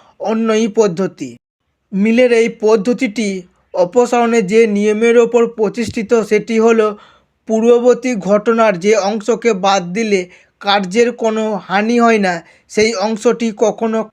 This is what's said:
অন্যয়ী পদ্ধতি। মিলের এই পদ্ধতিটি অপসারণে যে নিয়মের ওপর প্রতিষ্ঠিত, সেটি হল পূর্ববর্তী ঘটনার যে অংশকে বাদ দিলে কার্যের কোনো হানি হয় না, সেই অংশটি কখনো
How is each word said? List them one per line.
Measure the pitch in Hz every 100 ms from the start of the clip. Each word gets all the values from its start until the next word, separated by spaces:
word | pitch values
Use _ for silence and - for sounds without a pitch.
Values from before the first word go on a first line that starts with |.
| _ _
অন্যয়ী | 190 220 226 214 226
পদ্ধতি। | 220 208 170 185 180 131 123 _ _ _ _ _
মিলের | 196 214 233 254
এই | 233 233 226
পদ্ধতিটি | 214 220 196 240 254 214 208 190 180 _ _
অপসারণে | - 180 247 240 240 233 233
যে | 180 220 226
নিয়মের | 202 208 214 233 233
ওপর | 233 240 233
প্রতিষ্ঠিত, | 233 208 - 220 - 214
সেটি | 233 208 208 208 226
হল | 226 226 214 208 - _ _ _ -
পূর্ববর্তী | 220 233 240 247 233 254
ঘটনার | 233 175 208 214 226 220 175
যে | 196 220
অংশকে | 190 220 208 220 233
বাদ | 196 196 196 175
দিলে | 190 220 196 180 - _ _
কার্যের | 202 202 185 208 233
কোনো | 240 226 220 220
হানি | 202 - 190 214 240
হয় | 233 220
না, | 190 170 - _ _
সেই | - 220
অংশটি | 202 208 220 240 226 233 208
কখনো | 214 - 226 220 214